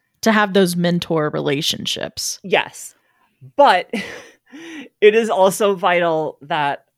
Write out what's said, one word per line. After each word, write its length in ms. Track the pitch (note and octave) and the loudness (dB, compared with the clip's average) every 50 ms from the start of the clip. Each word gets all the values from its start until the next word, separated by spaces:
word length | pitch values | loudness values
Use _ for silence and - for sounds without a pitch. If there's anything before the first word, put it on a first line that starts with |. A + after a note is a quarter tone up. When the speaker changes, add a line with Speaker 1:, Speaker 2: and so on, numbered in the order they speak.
| _ _ _ _ - | _ _ _ _ 0
Speaker 1:
To 100 | A3+ G#3+ | 0 2
have 200 | G#3+ G#3+ G3+ F#3 | 2 2 2 2
those 240 | G3+ F#3+ F3 F3 | 2 2 2 2
mentor 540 | F3 F3 F3 F3 F3 - - E3+ D#3+ D3+ D3+ | 0 0 0 0 -2 -2 -2 -2 -2 -2 -2
relationships. 1080 | D3 D#3 D3 D3 C#3+ C#3 E3 - - - - - - - - - - - - - - - - | -4 -4 -2 -2 -2 -2 -2 -4 -6 -6 -8 -8 -8 -6 -8 -8 -8 -8 -8 -8 -10 -10 -6
Speaker 2:
Yes. 520 | F#3+ E3+ D#3+ - - - - - - - _ _ _ _ _ _ _ _ _ - B2+ _ | -2 -2 -2 -2 -4 -8 -18 -20 -20 -20 _ _ _ _ _ _ _ _ _ -20 -4 _
But 340 | - C#4+ B3+ G3 F3+ F3 - - | 4 4 6 4 4 0 -4 -8
<laughs> 1080 | G#3+ - - - - - - _ _ _ _ - D4 E4 E4+ D#4+ D4+ B3+ - _ _ | -8 -8 -10 -14 -18 -20 -20 _ _ _ _ -20 -20 -20 -18 -18 -18 -18 -20 _ _
it 140 | - G#3+ G#3 | 4 6 6
is 160 | A3+ A#3 G#3+ | 4 2 0
also 440 | A3 F#3+ F#3+ G3 F3+ - A3 G3+ G3 | 2 2 2 2 2 2 0 0 0
vital 640 | F3+ F#3 F#3 F3 F3 F3 E3+ D#3+ D#3 D#3 D3 - _ - | 0 0 0 2 2 2 0 0 -2 -2 -4 -8 _ -10
that 420 | D3 E3+ D#3 D3 C#3+ C#3 - _ _ _ | -6 -4 -2 -2 -2 -4 -6 _ _ _